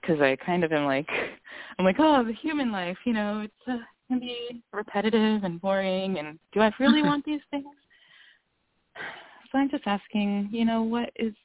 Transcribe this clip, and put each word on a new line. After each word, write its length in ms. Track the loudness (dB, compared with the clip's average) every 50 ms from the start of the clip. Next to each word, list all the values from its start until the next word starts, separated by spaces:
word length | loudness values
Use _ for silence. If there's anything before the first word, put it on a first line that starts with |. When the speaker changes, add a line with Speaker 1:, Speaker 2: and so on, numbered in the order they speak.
| 0
Speaker 1:
'Cause 160 | 0 2 4
I 140 | 4 2 2
kind 280 | 0 -2 -2 0 0 2
of 80 | 2
am 140 | 0 0 0
like, 240 | 2 0 0 -2 -4
<laughs> 680 | -4 -6 -6 -6 -10 -16 _ -20 -18 -18 -18 -16 -6 0
I'm 60 | 2
like, 100 | 2 4 4
"Oh, 240 | 4 4 6 4 2
the 100 | 0 -4
human 380 | -6 -6 -4 -2 -2 -2 -2
life, 260 | -2 -2 -4 -4 -6 -6 -2
you 80 | -2 0
know, 260 | 0 0 -2 -4 -4
it's, 280 | -6 -8 _ _ _ -8
uh, 120 | -8 -8 -8 -12 _ _ _ _
can 120 | -4 -4
be 420 | -4 -6 -10 -10 -10 -10 -12 -14 _ _
repetitive 720 | -8 -8 -8 -4 -4 -2 0 2 2 4 4 4 2 0 -2
and 160 | -4 -6 -4
boring. 600 | -2 0 0 0 0 0 -2 -2 -2 -2 -4 -4
And 180 | -4 -8 -12 -16 _ _ 2
do 60 | 4
I 100 | 4 4 4 4
really 200 | 4 4 6 6
Speaker 2:
Mm-hmm. 80 | 4 2
Speaker 1:
want 180 | 2 0 -2
these 160 | -4 -6 -6 -6 _
things?" 160 | -8 -8 -8 -10 -20 _ _ _ _ _ _ _ _ -20 -20 -20 _ _ _ _ _ _ _ _ _ _ _ _ _ -12 -12 -12 -12 -14 -18 -20 -20 -20 _ -2
So 60 | 2 2
I'm 120 | 2 2
just 180 | 0 -2 0 0
asking, 640 | 0 0 -2 -2 -2 0 0 2 2 0 -2 -2
you 120 | 0 2 2
know, 180 | 2 2 2 0
what 280 | 0 0 -2 -4 -4 -4
is 180 | -4 -4 -4 -4 _ _